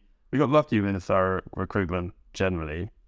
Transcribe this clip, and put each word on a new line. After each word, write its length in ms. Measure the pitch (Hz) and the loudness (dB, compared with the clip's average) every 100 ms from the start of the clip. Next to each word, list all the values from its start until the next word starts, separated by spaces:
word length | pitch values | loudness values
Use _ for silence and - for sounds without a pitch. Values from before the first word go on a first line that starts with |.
| _ _ _ | _ _ _
we 60 | 127 | 0
got 100 | 147 | 4
lucky 300 | 151 147 110 | 4 4 0
with 280 | 101 98 - | 0 -2 0
our 320 | 95 95 92 - - | 2 2 0 -4 -8
recruitment 580 | 95 104 92 90 87 - - | -4 -2 0 -2 -4 -10 -18
generally, 580 | - 95 90 78 80 98 - | -2 0 0 -4 -6 -8 -12